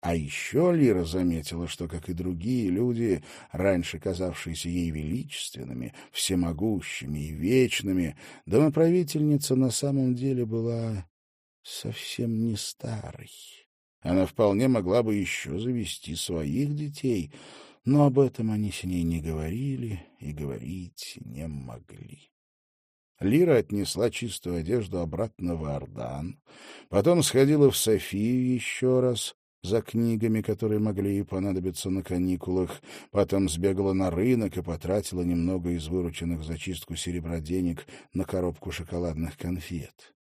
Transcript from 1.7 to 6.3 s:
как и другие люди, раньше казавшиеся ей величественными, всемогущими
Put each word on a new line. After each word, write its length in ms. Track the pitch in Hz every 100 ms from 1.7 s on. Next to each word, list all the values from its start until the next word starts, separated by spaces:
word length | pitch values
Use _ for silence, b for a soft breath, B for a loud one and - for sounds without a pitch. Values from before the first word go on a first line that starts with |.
| - 85
как 220 | 85 80
и 40 |
другие 580 | 87 90 87 95 127 104
люди, 520 | 90 123 117 117 90 B B B
раньше 480 | 80 95 92 85 85
казавшиеся 720 | 95 87 92 85 - 80 85
ей 200 | 87 85
величественными, 1040 | 78 76 101 139 - - - 64 62 62 B B
всемогущими 1160 | - -